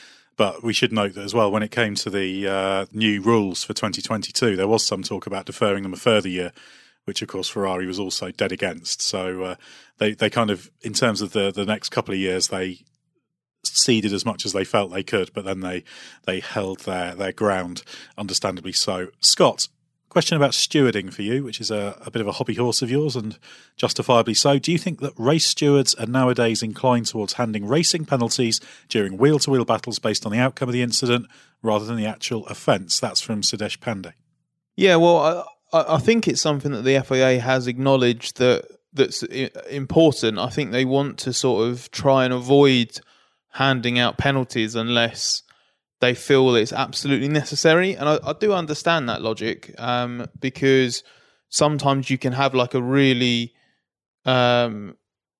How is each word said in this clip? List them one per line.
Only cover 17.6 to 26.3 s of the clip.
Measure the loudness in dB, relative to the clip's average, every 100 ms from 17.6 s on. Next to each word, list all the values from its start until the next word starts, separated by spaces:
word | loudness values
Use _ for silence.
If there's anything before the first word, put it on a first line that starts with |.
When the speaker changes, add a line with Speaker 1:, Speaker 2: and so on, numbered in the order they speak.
| -4 -10 -16 -20 -18 -12
Speaker 1:
understandably | -6 -4 -4 -6 -6
so. | -2 -2 -4 -8 _
Scott, | 2 4 4 2 -6 _ _ _ _
question | -2 0 2
about | 2
stewarding | 2 0 4 4 2 -6
for | -8
you, | -4 -4
which | -6 -8
is | -6
a, | -4 -6 -10
a | -8
bit | -4
of | -4
a |
hobby | -4 -4 -2
horse | 0 0
of | 0
yours, | 0 0 -4
and | -8 -12 -20 -20 _ -4
justifiably | -4 -2 4 4 4
so. | 2 4 2
Do | 2
you | -2
think | -2 -6
that | -10 -2
race | 2 2 2
stewards | 2 4 4 2 -2
are | -2
nowadays | 0 2